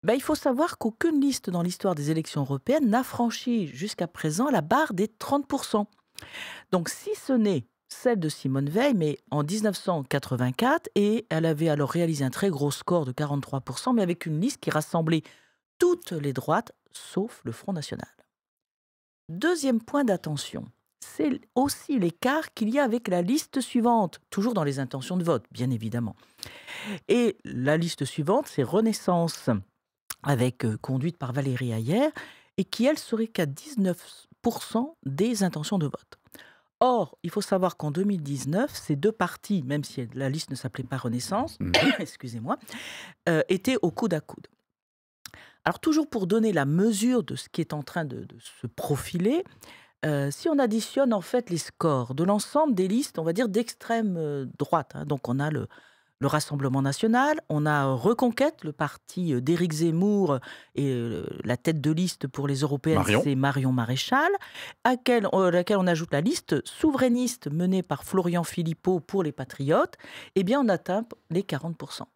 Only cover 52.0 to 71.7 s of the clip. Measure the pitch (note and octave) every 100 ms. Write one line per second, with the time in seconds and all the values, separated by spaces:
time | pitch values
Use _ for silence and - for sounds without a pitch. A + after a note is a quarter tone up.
52 | A#2 C3+ F3 G3+ - C#4+ D#4 G#3 F#3 A3
53 | D4 - D#3+ F3 A#3+ F#3+ A#3+ - - A#3
54 | A3 F3 D#3 C#3+ C3 - D3 E3 - C#3
55 | D3+ C#3+ - C3 D3 D3+ - - - _
56 | _ _ C#3 D3+ - D3 C3+ C3+ C#3 C#3
57 | A3 A#3 C#4 D#4 - D3+ D3+ D3+ C3+ C3+
58 | C3+ A3+ B3+ A3+ C#4 D#4+ D#3 D3 D3 -
59 | _ - F3 B2+ B2+ E3+ F3 D3+ E3+ D#3+
60 | G3 G#3 F#3 C3+ - - - - C#3 B2
61 | A#2 G2 - - - B2 - D#3+ C#3+ D#3
62 | F3+ - C#3 - C#3 C#3 C#3+ C#3 D#3+ D#3
63 | - G#2 D3 C3+ C#3 C#3 C3 B2+ A2+ C3
64 | - C4 D#4+ G4 - - - - - B3+
65 | B3 A#3+ G3 F#3+ F#3 F3 F3 G#3 F3+ E3
66 | E3+ C#3+ F3 E4+ - D3+ - - D#4 C4+
67 | C4 A#3+ B3 - - D3+ F3+ F#3 F3+ C#3+
68 | - F#3+ F3 F3 E3 - E3 D#3+ - F#3
69 | - G3 E3 C#3+ C3 - C#3 F3 D#4+ -
70 | - - - - F#3 C4+ B3 F3 - F#3
71 | A#3 - _ E3 G3 C#3+ E3